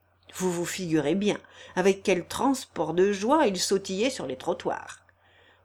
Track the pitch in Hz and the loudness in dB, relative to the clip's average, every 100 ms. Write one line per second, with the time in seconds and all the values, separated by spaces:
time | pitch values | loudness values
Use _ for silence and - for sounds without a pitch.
0 | _ _ - - 185 175 170 - 175 160 | _ _ -18 -4 -4 -2 -4 -6 0 0
1 | 143 190 208 151 - - - - 190 190 | 2 0 0 -2 -8 -20 -6 2 2 2
2 | - 180 165 - 247 262 - - 156 165 | 0 0 -2 0 0 0 -4 -4 -2 2
3 | 196 196 214 311 247 185 - 190 190 190 | 2 2 2 4 4 0 0 -2 -2 -2
4 | 254 - 139 127 - - 165 - - - | -2 -2 -8 -6 -4 -4 -4 -6 -10 -20
5 | _ _ _ _ _ _ | _ _ _ _ _ _